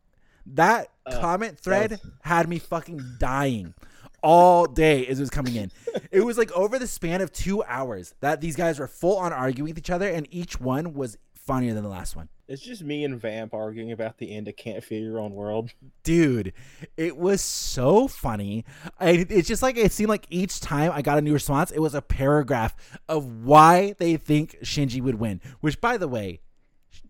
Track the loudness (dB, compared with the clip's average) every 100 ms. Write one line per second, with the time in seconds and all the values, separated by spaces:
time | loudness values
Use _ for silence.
0 | _ _ _ _ -8 2 4 4 -2 _
1 | -8 -2 0 -2 -4 -8 -2 0 0 -4
2 | -14 -14 0 2 2 -2 -6 -8 -8 -12
3 | -12 -4 -2 0 -2 -2 -8 -16 -20 -20
4 | -20 -2 6 8 10 8 4 4 4 4
5 | 0 -4 -4 -4 -4 -4 -8 -10 -10 -8
6 | 0 2 2 0 0 0 -2 -2 -6 -6
7 | -4 -2 -4 -4 -4 -4 -4 -6 -6 -8
8 | -12 -6 -2 -2 -4 -2 -2 -2 -8 -2
9 | 0 0 0 -2 -2 -4 -6 -8 -6 -4
10 | -2 -4 -6 -10 -10 -8 -4 -4 -4 -8
11 | -10 -10 _ _ -6 -4 -2 -4 -6 -8
12 | -10 -10 -14 -20 -16 -16 -14 -14 -8 -6
13 | -6 -6 -6 -8 -8 -8 -8 -8 -10 -8
14 | -8 -8 -12 -10 -12 -10 -12 -12 -8 -8
15 | -6 -6 -8 -8 -6 -6 -6 -12 -20 _
16 | 0 2 4 2 -4 -10 -20 -20 -16 -8
17 | -6 -2 0 0 -2 -6 -6 0 4 4
18 | 4 -2 -6 -4 -6 -8 -10 -16 -20 -2
19 | 4 4 4 0 0 0 -2 2 2 2
20 | 0 0 -4 -4 -4 -6 -4 0 0 0
21 | 2 2 4 2 2 0 0 0 -2 -2
22 | -2 0 4 2 2 0 -2 -4 -16 -18
23 | -6 -6 -6 -6 8 10 10 8 4 0
24 | 0 0 2 2 0 -6 -6 -2 -2 -2
25 | -2 -2 -4 -4 -10 -6 -4 -2 -2 -2
26 | -2 -4 -6 -10 -18 _ _ _ _ -20